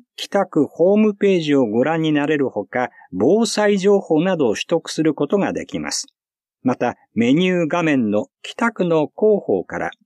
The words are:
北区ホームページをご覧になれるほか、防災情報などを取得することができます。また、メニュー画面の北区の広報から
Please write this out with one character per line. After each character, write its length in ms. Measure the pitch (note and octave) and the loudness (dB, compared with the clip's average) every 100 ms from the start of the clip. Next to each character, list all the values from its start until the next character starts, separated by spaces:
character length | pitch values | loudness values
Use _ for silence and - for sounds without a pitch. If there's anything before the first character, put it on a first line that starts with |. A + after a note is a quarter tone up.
| _ | _
北 320 | - - G3+ F#3+ | -16 -4 -2 0
区 200 | E3 C3+ | 0 -2
ホ 280 | - E3+ | 2 2
ー 20 | G#3 | 4
ム 160 | G#3+ | 2
ペ 240 | G3+ G3+ F#3+ | 2 0 2
ー 20 | |
ジ 140 | D3+ | 2
を 120 | C#3+ B2 | 2 2
ご 180 | G#2+ | 2
覧 180 | C#3 E3 | 0 0
に 100 | D#3+ | 0
な 140 | D3 D3 | 0 0
れ 100 | D#3 | 0
る 120 | C3 | -2
ほ 140 | A2 | -4
か、 260 | G2 B2 B2 - - | -6 -4 -4 -8 -14
防 340 | F2+ A2+ G#3 A3+ | -2 2 2 2
災 320 | - G#3 G#3 | 0 0 2
情 220 | F#3+ G3 | 2 2
報 200 | G3 D#3 | 2 0
な 160 | F3+ F3 | 0 0
ど 120 | B2+ | 0
を 60 | |
取 120 | G2 - | -2 -2
得 240 | E3 - | -4 -4
す 120 | - | -2
る 120 | D#3 | -2
こ 120 | D3 C#3+ | 0 -2
と 120 | G3+ | 0
が 140 | D3 | -2
で 140 | F2 D2 | -4 -8
き 120 | E2+ | -8
ま 120 | D2+ | -8
す。 160 | - - _ _ _ _ _ | -8 -10 _ _ _ _ _
ま 140 | B2+ B2 | -4 -2
た、 200 | B2 - _ | -2 -4 _
メ 180 | - A#2 | -2 2
ニ 160 | C#3+ F#3 | 2 2
ュ 140 | F3+ | 0
ー 40 | E3 | -2
画 140 | F3 | -2
面 280 | D#3+ C#3 A2 | 0 0 0
の 160 | G#2 - _ | -2 -4 _
北 300 | - - A#3 | -18 -4 -4
区 120 | - | -2
の 240 | F3+ E3 D3 | 0 0 -2
広 360 | - G#3+ G3+ | 0 2 2
報 200 | - G2 | 0 -2
か 140 | E2+ E2+ | -4 -8
ら 120 | E2+ - | -8 -10